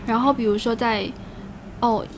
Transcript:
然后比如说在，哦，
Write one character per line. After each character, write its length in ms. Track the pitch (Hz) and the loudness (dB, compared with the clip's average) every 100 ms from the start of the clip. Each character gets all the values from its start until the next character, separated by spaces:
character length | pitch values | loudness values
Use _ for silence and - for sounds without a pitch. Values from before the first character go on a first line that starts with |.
| - | 0
然 140 | 226 | 2
后 120 | 269 | 4
比 120 | 269 | 4
如 120 | 220 208 | 2 2
说 160 | 240 | 2
在， 380 | 226 233 214 196 - - - - - - - | 2 2 0 -2 -8 -14 -14 -14 -14 -12 0
哦， 260 | 240 220 - | 2 2 -2